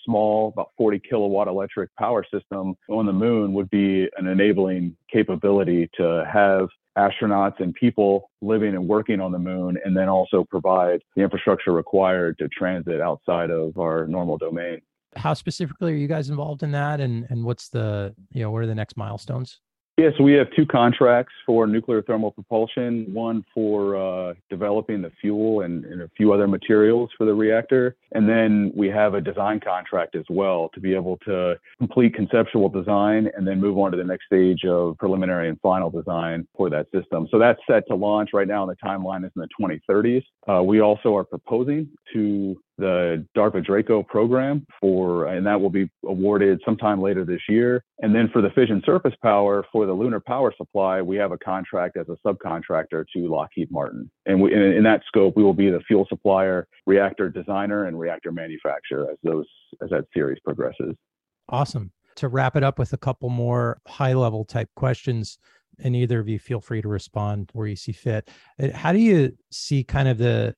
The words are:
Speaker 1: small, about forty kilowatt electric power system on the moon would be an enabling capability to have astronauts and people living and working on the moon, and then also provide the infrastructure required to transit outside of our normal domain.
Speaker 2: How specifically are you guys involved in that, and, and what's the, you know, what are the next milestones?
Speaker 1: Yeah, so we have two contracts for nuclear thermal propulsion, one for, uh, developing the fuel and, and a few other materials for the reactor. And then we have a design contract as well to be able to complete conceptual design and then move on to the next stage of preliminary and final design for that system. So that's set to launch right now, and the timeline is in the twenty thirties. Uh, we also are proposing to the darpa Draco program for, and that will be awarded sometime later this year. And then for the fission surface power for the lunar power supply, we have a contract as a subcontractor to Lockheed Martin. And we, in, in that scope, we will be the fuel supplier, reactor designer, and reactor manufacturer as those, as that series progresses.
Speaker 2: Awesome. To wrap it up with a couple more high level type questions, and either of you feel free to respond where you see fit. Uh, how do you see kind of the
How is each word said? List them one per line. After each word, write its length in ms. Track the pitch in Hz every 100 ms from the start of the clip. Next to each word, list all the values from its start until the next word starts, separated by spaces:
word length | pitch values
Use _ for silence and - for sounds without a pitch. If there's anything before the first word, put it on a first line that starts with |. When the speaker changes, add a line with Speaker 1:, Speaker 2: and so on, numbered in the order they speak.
| -
Speaker 1:
small, 440 | 107 107 107 110
about 220 | 110 - -
forty 220 | 110 101
kilowatt 480 | - 117 101 98 98
electric 460 | 95 101 - 90 -
power 300 | 110 113 90
system 420 | 101 - 98 95 90 -
on 160 | 110 104
the 80 |
moon 400 | 95 117 113 104
would 160 | 98 95
be 380 | 101 98 95 95 98
an 100 | 92
enabling 680 | 95 104 98 95 92 87 80 _
capability 800 | 110 101 87 101 101 90 87 82 -
to 300 | 85 85 76
have 380 | 104 101 95 92 _ _ 104
astronauts 640 | 101 - 107 98 98 -
and 140 | 90
people 560 | - 120 110 101 98 - -
living 340 | 104 110 107 92
and 120 | 90
working 320 | 107 - 101
on 120 | 92
the 80 | 90
moon, 380 | 90 92 90 90
and 140 | 95 95
then 100 | 95
also 380 | 95 92 92 85
provide 520 | 92 92 92 87 87 _ -
the 60 |
infrastructure 520 | 95 95 - 95 95
required 640 | 85 - 98 95 92 85 78
to 100 | 73
transit 520 | - 92 90 80 78
outside 480 | 85 73 - 85 82
of 280 | 82 80 82
our 300 | 82 82 80
normal 300 | 90 87 78
domain. 420 | 80 85 87 82 _ _ _ -
Speaker 2:
How 180 | 151
specifically 600 | 156 - - 156 - 170
are 40 | 151
you 100 | 143
guys 220 | 156 139
involved 340 | 147 151 143
in 80 | 151
that, 280 | 143 143 147
and, 280 | 131 117 120
and 140 | 117
what's 260 | 117 117 -
the, 460 | 120 107 104 98 - -
you 100 | 127
know, 100 | 107
what 120 | 113
are 40 | 113
the 80 | 110
next 220 | 107 -
milestones? 640 | 104 107 - 123 127 - _ _ _ -
Speaker 1:
Yeah, 120 | 160 147
so 60 |
we 100 | 139
have 140 | 143 123 -
two 100 | 151
contracts 680 | 123 120 120 127 120 127 - -
for 220 | 117 110
nuclear 340 | 110 110 110
thermal 300 | 104 110 107
propulsion, 800 | - - 110 113 - 120 117 107
one 320 | 107 113 113 -
for, 420 | 117 107 104 101 98
uh, 380 | 95 92 90 87 -
developing 540 | 90 101 107 110 104
the 80 | 87 -
fuel 400 | 104 104 110 107
and, 240 | 87 85 -
and 160 | 90
a 80 | 82 -
few 160 | 107
other 140 | 101 98
materials 640 | 95 - 107 107 117 120 -
for 120 | 110
the 60 | 104
reactor. 600 | 110 113 113 131 123 - - 113
And 120 | 104
then 440 | 113 110 104 101 98
we 120 | 98
have 260 | 107 107
a 80 | 98
design 380 | 82 104 101 107
contract 560 | 104 90 87 95 85 85
as 100 | 78
well 400 | 87 98 87 82
to 60 | 95
be 160 | 95 92
able 220 | 90 90 -
to 320 | 92 90 87 _ -
complete 380 | 120 131 117 110
conceptual 540 | 98 117 110 113 98
design 600 | 98 92 101 104 110 107 101
and 100 | 95
then 140 | 95
move 160 | 101 95
on 140 | 98
to 60 | 90
the 60 |
next 220 | 90 92 -
stage 400 | 95 92 90 92
of 320 | 87 87 80
preliminary 520 | 98 95 92 90 82
and 100 | 78
final 300 | 98 92 85
design 560 | 82 78 85 82 82 - -
for 160 | 90
that 160 | 76 76
system. 360 | 95 - 82 78
So 80 | 110
that's 220 | 120 113 -
set 180 | 113 -
to 80 | 98
launch 360 | 104 107 104
right 140 | 101 98
now, 200 | 104 92
and 40 |
the 160 | 90 98
timeline 360 | 98 95 95 92
is 60 | 92
in 60 |
the 60 | 80 -
twenty 200 | 92 78 -
thirties. 360 | 101 117 127 - _ -
Uh, 140 | 92
we 160 | 92 107
also 360 | 107 104 113 101
are 80 |
proposing 640 | - 87 - 117 131 147 147 - -
to 460 | 110 104 101 98 90 _ -
the 460 | 95 90 87 82 - 117
darpa 260 | 107 98
Draco 380 | 87 98 107 107
program 640 | - 110 117 127 135 147 - -
for, 480 | 98 92 92 87 76
and 180 | 92 101
that 140 | 104
will 100 | 98
be 200 | 95 95 _ -
awarded 540 | 95 98 104 98 90 -
sometime 360 | 107 107 98
later 220 | 98 95
this 180 | 87 87 -
year. 360 | 110 120 123 - -
And 120 | 110
then 160 | 110 113
for 120 | 120
the 80 | 98
fission 300 | - 113 101 151
surface 280 | 175 135 -
power 440 | 113 101 101 101 -
for 140 | 113 98
the 80 |
lunar 260 | 92 120 107
power 340 | - 127 123 -
supply, 460 | - 104 95 95
we 140 | 90 98
have 140 | 98
a 60 | 87
contract 600 | 101 92 87 95 90 87
as 100 | 82
a 80 | 82 107
subcontractor 800 | 95 92 82 - 82 80 82 76
to 140 | 87 87
Lockheed 440 | 78 78 - 78
Martin. 380 | 80 69 57 - _ -
And 160 | 95
we, 120 | 98
in, 80 | 104
in 220 | 98 90
that 180 | 110 104 -
scope, 280 | 110 95 107
we 80 |
will 100 | 101
be 160 | 87 98
the 120 | 87
fuel 240 | - 101 95
supplier, 580 | - 101 95 95 92 - _ -
reactor 440 | 98 98 - 92
designer, 560 | 92 95 98 104 104 95
and 140 | 82
reactor 320 | 85 82 85
manufacturer 800 | 82 82 78 73 73 - 69 71
as 60 | 73
those, 220 | 82 80 73 _ _ -
as 80 | -
that 140 | 80 -
series 260 | 87 71 67
progresses. 520 | - 67 64 - 85 - _ _ _ _ -
Speaker 2:
Awesome. 420 | 127 143 131 92 _ _ -
To 120 | 135
wrap 280 | 127 127 151
it 80 |
up 160 | 139 -
with 140 | 123
a 40 | -
couple 320 | 139 - 123
more 500 | 120 120 120 117 - -
high 260 | - 135
level 320 | 131 120 110 107
type 240 | 117 - -
questions, 640 | 131 127 - 117 101 - _ _ _ -
and 160 | 127 123
either 240 | 120 120
of 100 | 107
you 80 | 107
feel 240 | - 117
free 220 | - 110
to 40 | 104
respond 640 | 101 - 107 104 104 95
where 120 | 113 107
you 100 | 101
see 180 | -
fit. 360 | - 131 107 - - _ -
Uh, 80 | 135 -
how 160 | 156
do 80 | 196
you 360 | 226 175 127 - _
see 320 | - - 139
kind 240 | - 135 135
of 120 | 110
the 340 | 120 113 110